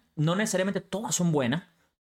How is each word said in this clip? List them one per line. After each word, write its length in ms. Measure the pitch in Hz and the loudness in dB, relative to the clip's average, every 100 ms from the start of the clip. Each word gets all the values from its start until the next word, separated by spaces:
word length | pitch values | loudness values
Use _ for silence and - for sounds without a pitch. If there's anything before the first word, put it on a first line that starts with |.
| _ | _
no 220 | - 151 185 | -2 0 0
necesariamente 460 | 220 185 190 196 | 0 0 0 -4
todas 320 | - 190 226 | -6 -6 -4
son 180 | - 175 | 0 2
buenas, 320 | 151 120 151 - _ _ _ | 2 2 0 -6 _ _ _